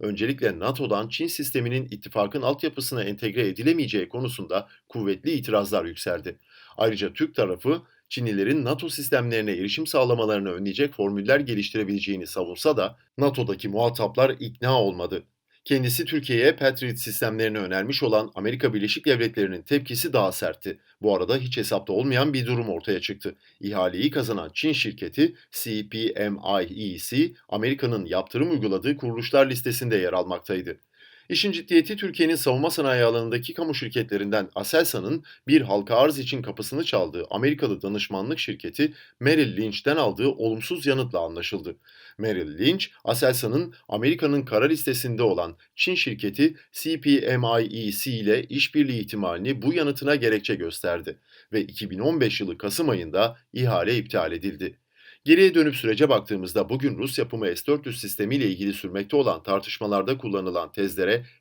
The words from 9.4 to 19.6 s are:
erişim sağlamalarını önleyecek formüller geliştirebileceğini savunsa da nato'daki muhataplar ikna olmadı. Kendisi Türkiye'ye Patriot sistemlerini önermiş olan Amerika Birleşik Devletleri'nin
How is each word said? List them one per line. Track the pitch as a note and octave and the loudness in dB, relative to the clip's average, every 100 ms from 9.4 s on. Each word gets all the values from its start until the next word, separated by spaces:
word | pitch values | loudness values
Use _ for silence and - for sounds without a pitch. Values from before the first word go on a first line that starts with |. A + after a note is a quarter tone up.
| G#2+ | 0
erişim | F2 G2+ B2+ D#3 | -2 -2 -4 0
sağlamalarını | D3 B2 A#2 G#2+ G#2 G2 | 2 2 2 2 0 -2
önleyecek | F2+ G2+ F#2+ C#3+ | -4 -4 -2 -2
formüller | - G2+ G2+ G2+ C#3 | 0 -2 0 2 2
geliştirebileceğini | C3+ G#2+ G2+ A2 G2+ G2+ G2 F#2+ E2+ | 2 -2 -2 -2 -2 -2 -4 -4 -6
savunsa | - F2 F2+ D#3 C3 | -6 -6 -2 0 2
da | F#2+ - _ - | 0 -4 _ 0
nato'daki | C#3 B2+ A#2+ F#2+ G2 | 0 2 -2 -4 -2
muhataplar | G2 A#2+ B2 G#2 - C3+ B2 | 2 2 2 0 4 2 2
ikna | A#2+ - B2 C3 | -8 -2 2 4
olmadı. | G2+ F2+ F2 F#2 - _ _ _ | 4 0 -4 -6 -8 _ _ _
Kendisi | - C#3 B2 B2 | -2 0 2 0
Türkiye'ye | E3 D#3 C3 A#2+ C3 | -2 -4 0 4 4
Patriot | - C3+ C3 B2+ A2+ | 4 2 2 -2 -4
sistemlerini | - G#2 A#2 A2 A2 G#2+ | -6 -2 -2 2 0 0
önermiş | F#2 F#2 G#2+ C3+ | -2 -2 -2 0
olan | B2+ G#2+ A2 | 2 2 2
Amerika | - G2+ B2 B2+ | -2 -4 0 0
Birleşik | G#2+ G#2 - - | 0 -2 0 2
Devletleri'nin | B2 A2+ A#2 G2 F#2 | 2 2 0 -2 -2